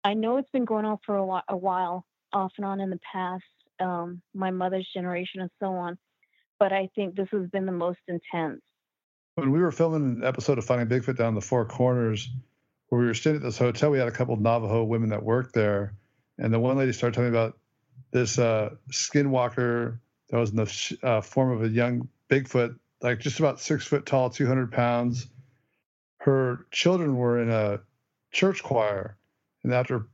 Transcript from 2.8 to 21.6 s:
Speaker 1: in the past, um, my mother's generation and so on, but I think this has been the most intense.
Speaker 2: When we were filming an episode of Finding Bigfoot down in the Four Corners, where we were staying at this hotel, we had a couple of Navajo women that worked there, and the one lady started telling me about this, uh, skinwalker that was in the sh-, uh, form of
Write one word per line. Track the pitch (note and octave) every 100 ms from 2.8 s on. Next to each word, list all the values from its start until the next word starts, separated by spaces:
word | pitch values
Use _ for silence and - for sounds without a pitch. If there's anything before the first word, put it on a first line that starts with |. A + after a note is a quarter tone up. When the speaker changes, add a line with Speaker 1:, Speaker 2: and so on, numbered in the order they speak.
Speaker 1:
in | F#3+
the | F3+ -
past, | F#3+ F3+ F3+ - _ _ -
um, | F#3 F3 E3+ F3 _
my | G3 F#3+
mother's | F#3 F#3 F#3+ F#3
generation | F#3+ F3+ F3 F#3 F#3+
and | F3+ _
so | G3
on, | F#3 F3 F3 _ _ _ _ _ _
but | G3
I | F#3+ F#3+
think | - G3
this | F#3 F#3+
has | G#3 F3+
been | G3
the | F#3+
most | F3+ F3 F3 -
intense. | F3 - F3 D#3+ - _ _ _ _ _ _ _
Speaker 2:
When | - C3+
we | D3+
were | F3
filming | - E3 D#3 C3+ A#2+
an |
episode | B2 B2+ C3+ B2+
of |
Finding | - B2 A#2
Bigfoot | B2+ B2+ C3
down | A#2
in |
the | G#2+
Four | - B2+
Corners, | A2 - B2 B2 A2+ G#2 A#2+ B2+ - _ _ _ _
where | B2
we | A#2+
were |
staying | A2 D#3 D3+
at |
this | B2 A2
hotel, | B2 A2+ D3+
we | C#3
had | A#2+
a |
couple | - B2+
of | A2+
Navajo | A2 A#2 A2 A2+
women | A2+ A#2 A2
that | G#2
worked | G#2+ A#2+ B2+
there, | A#2 G#2 G2+ G2+ G2+ _ _ _ -
and | A2+
the | A2+
one | B2 C3+
lady | C3
started | - A#2+
telling | A#2+ B2
me | A#2
about | A2+ - _ _ _ - -
this, | B2 A2+ -
uh, | A#2 A2 G#2+ - -
skinwalker | - - D3 C#3 C3 B2 A#2+ B2 A#2 A#2+ A#2 _ _ _
that | A#2+
was | A2+
in | A2
the |
sh-, | G#2+ - - -
uh, | C3 A2
form | - - C3
of | A#2